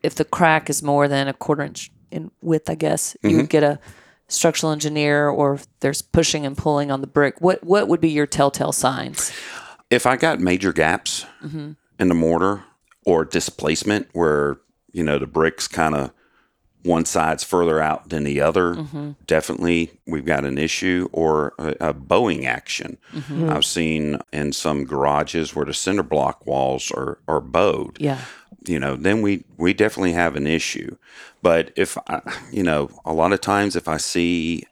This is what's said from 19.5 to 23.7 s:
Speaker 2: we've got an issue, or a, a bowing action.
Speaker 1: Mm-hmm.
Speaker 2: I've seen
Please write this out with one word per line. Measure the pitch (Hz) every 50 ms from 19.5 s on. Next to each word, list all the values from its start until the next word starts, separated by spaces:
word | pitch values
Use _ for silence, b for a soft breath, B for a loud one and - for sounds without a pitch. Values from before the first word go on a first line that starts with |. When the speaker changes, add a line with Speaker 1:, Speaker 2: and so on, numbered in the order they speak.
| - - - 87 85 85 85 - _ _ _
Speaker 2:
we've | - 82 73 65
got | 82 78 69 71
an | 69 67 71
issue, | 78 78 - - 92 92 90 90 90 -
or | - 82 82 78 78 76 73 - - -
a, | 73 78 - - 82 78
a |
bowing | 69 67 67 - - 101 123 104 80 71 65
action. | 64 62 - _ - - - - - - _ B B B
Speaker 1:
Mm-hmm. | 156 135 147 143 165 165 156
Speaker 2:
I've | 151 73 -
seen | -